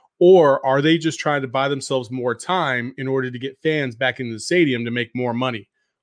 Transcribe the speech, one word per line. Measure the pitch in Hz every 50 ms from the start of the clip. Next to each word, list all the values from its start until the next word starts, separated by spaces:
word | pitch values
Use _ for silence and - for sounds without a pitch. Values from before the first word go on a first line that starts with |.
| _ _ _ -
Or | 175 180 190 175 151 139 135 - -
are | 131 135 143
they | 143 160 165
just | 160 156 160 - -
trying | - 151 147 139
to | 135 123
buy | 131 131 135 139
themselves | 143 135 - - 135 131 120 104
more | 127 127 123 123 113
time | - - - 185 180 156 135 127 120 117 127 -
in | 143 131 135
order | 135 135 127 127
to | 123 120
get | 131 139 - _
fans | - 160 156 151 139 127 113
back | 113 135 123 120 -
into | 127 117 113
the | 107
stadium | - - 175 180 160 139 123 117 117
to | 117
make | 120 120 117 - _
more | 123 123 120 117
money? | 120 127 127 117 101 98 _ _ _ _ _ _ _